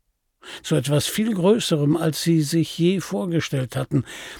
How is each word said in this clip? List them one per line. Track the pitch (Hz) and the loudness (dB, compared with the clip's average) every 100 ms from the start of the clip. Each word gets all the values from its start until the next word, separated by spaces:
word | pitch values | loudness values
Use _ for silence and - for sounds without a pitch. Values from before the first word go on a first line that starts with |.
| _ _ _ _ - - | _ _ _ _ -20 -12
zu | - 156 | -2 0
etwas | 127 147 - | 2 0 0
viel | - 220 | -2 -2
Größerem, | 196 175 220 - 160 143 233 | 2 4 4 2 2 2 2
als | 160 147 | 0 0
sie | 170 165 | 2 2
sich | 147 165 151 - | 2 0 0 0
je | 170 190 | 2 0
vorgestellt | - 196 196 165 - 139 127 131 | -2 -4 -2 -2 -2 -2 -2 -4
hatten. | 131 143 - - - - | -2 -2 -2 -8 -16 -18